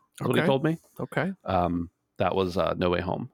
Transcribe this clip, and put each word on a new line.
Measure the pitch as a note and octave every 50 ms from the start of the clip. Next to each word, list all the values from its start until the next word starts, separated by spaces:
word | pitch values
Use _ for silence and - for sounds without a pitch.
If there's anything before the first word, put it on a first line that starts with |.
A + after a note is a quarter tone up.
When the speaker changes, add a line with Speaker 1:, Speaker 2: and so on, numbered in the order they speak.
| _ _ - -
Speaker 1:
That's | B2
what | A#2 B2
he | D#3+
Speaker 2:
Okay. | D3+
Speaker 1:
told | D3+ C3+ C3+ D3+
me. | D#3 E3 - _ _ _ -
Speaker 2:
Okay. | B2+ - - C#3+ D3 F#3+ F#3+ - -
Speaker 1:
Um, | - F#2+ F2+ F2 F2 F2 F2 F2 - _ _ _ _ _
that | - G2 F2+ F#2
was, | F#2+ F#2+ F2+ F2
uh, | F#2+ D#2+ E2 E2
No | F2+ F#2 F2+
Way | F2+ F2
Home. | F2+ F2+ - - A#2 -